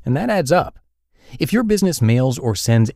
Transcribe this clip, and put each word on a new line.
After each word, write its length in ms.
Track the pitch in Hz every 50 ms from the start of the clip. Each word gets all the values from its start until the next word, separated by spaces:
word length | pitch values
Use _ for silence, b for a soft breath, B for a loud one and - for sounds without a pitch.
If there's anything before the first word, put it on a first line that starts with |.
| -
and 140 | 123 127
that 140 | 151 220 247
adds 200 | 214 190 151 127
up. 280 | 170 180 - - - - _ _ _ _ _ _ B B B B B B
If 140 | 160 - 190
your 80 | 233
business 400 | 247 208 214 196 196 185 160 -
mails 380 | 113 110 117 123 131 131 123 -
or 160 | - 117 104
sends 340 | - - - 117 113 113 101 -